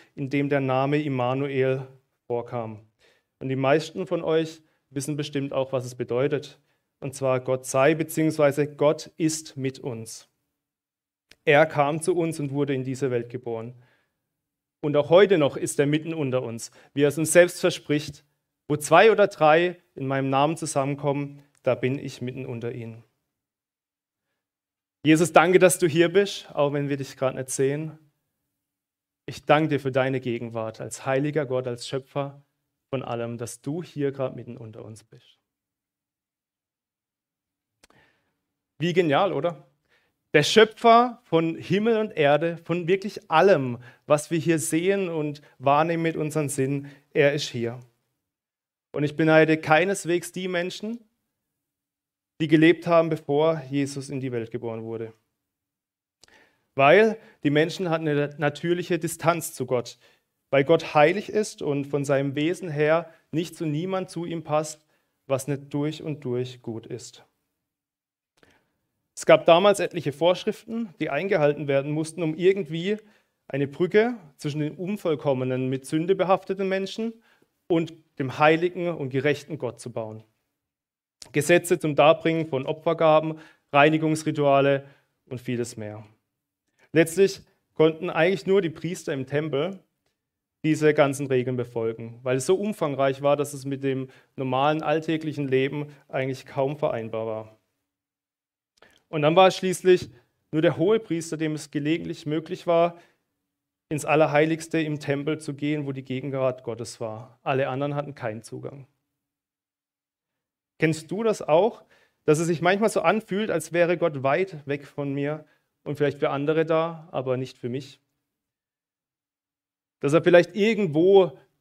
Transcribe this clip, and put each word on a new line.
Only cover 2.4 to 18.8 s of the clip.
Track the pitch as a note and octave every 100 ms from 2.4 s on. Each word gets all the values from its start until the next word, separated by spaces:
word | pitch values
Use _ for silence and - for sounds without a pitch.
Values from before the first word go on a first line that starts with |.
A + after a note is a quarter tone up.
| A#2 A#2+ A2 G#2+ _ _ _ _ _ -
Und | C3+
die | C3
meisten | C3 D#3 D#3+ G3 F3+
von | E3+
euch | D#3+ D#3+ D#3+ - _ _ _
wissen | C3+ C#3+ D3+
bestimmt | D3 C#3+ C#3
auch, | C3+ C3+
was | C3
es | B2 B2
bedeutet. | A#2 A#2+ D3 C#3 - - _ _ _ _
Und | C3+ -
zwar | C3 B2+
Gott | C3 C3 -
sei, | C3+ C#3+ D#3+
beziehungsweise | D#3 D#3 D#3+ D#3 C#3+ D3 D3 -
Gott | D3 D#3 - -
ist | D#3 D#3 - C3+
mit | C3+ C3
uns. | C#3 A2+ A2 - - _ _ _ _ _ _ _ _ _ _ _
Er | D#3+ D3 D#3+
kam | D3 C#3+ D#3
zu | F#3 F3
uns | E3 D3+
und | C#3+
wurde | C#3 C#3+
in | C3
diese | B2+ B2 C3+
Welt | A#2+ A#2+
geboren. | B2 A#2+ A2+ A#2 B2+ _ _ _ _ _ _ _ _ _ _
Und | D3+ D3
auch | D3
heute | F3 G#3 F3
noch | C3+ -
ist | - -
er | C#3+
mitten | D3+ D#3+
unter | D#3+ C3+ B2+
uns, | B2 A#2 - _ _
wie | C#3
er | C#3+
es | C#3+
uns | D#3
selbst | F3 F3 -
verspricht: | F3+ - - D3 D3 - _ _ _ _ -
„Wo |
zwei | D3